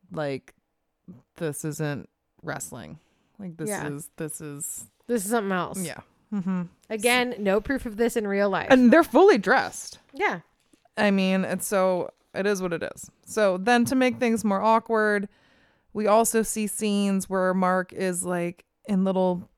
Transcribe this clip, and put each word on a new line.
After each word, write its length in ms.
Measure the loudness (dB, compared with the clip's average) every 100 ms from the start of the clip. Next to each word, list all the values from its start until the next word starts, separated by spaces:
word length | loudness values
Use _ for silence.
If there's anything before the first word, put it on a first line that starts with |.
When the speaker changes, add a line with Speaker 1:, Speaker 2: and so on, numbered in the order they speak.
| _
Speaker 1:
Like, 440 | -8 -6 -6 _ _ _ _ _ _ -20 -20 _ -10
this 300 | -8 -6 -10
isn't 440 | -6 -6 -6 -12 _ _ _
wrestling. 580 | -10 -10 -10 -14 -16 -18 _ _ _ _
Like, 200 | -16 -10
this 120 | -8
Speaker 2:
Yeah. 180 | -6 -8
Speaker 1:
is, 200 | -10 -14 -12
this 240 | -12 -10
is 460 | -14 -12 -12 -12 -16 _ -6
Speaker 2:
This 180 | -4 -2
is 40 |
something 200 | -2 0
else. 320 | -2 -4 -6 -8
Speaker 1:
Yeah. 140 | -10 -18 _ _
Mm-hmm. 300 | -6 -2 -4 -6 _ _
Speaker 2:
Again, 460 | -4 0 0 0 -2
no 200 | 0 0
proof 240 | 0 -4 -4
of 120 | -2
this 180 | -2 0
in 100 | -2
real 220 | 0 0
life. 180 | 0 4
Speaker 1:
And 200 | 6 8
they're 100 | 8
fully 340 | 6 6 8 6
dressed. 640 | 4 2 0 -8 -16 -20 _
Speaker 2:
Yeah. 260 | -4 -2 -2 -10 _ _ _ _ -2
Speaker 1:
I 140 | 2
mean, 320 | 2 2 0
it's 220 | 0 -4 -2
so, 440 | 2 2 0 -4 _ _
it 120 | -4 -2
is 140 | -2
what 100 | -4
it 80 | -4 -6 -10
is. 140 | -20 _ -8
So 320 | 0 2 2
then 280 | 2 2 2
to 100 | 2
make 220 | 0 0
things 240 | 0 0 0
more 160 | 0
awkward, 680 | 2 2 2 0 2 0 -4 _ _ _ _ _ _
we 120 | -4 2
also 340 | 4 4 0
see 220 | 0 -2 -4
scenes 600 | -4 -2 0 0 0 -2
where 240 | -2 0
Mark 380 | 0 2 0 -2
is, 300 | -4 -4 -4
like, 420 | -4 -4 -4 -8 _ _ -2
in 180 | 0
little 460 | 2 2 0 -2 -8